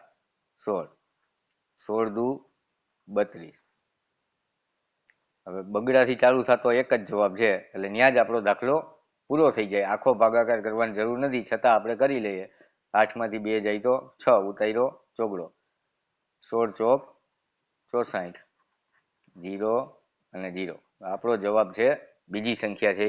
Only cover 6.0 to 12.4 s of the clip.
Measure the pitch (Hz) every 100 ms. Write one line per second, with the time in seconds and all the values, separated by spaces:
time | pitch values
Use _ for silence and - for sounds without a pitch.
6 | 127 123 123 127 123 123 123 120 127 120
7 | 98 104 101 95 110 92 - 95 98 107
8 | 131 123 113 117 101 98 123 156 156 -
9 | _ _ _ 147 151 117 104 101 98 104
10 | 135 110 113 117 117 113 107 110 113 101
11 | 110 120 139 127 104 113 123 110 107 110
12 | 135 135 104 95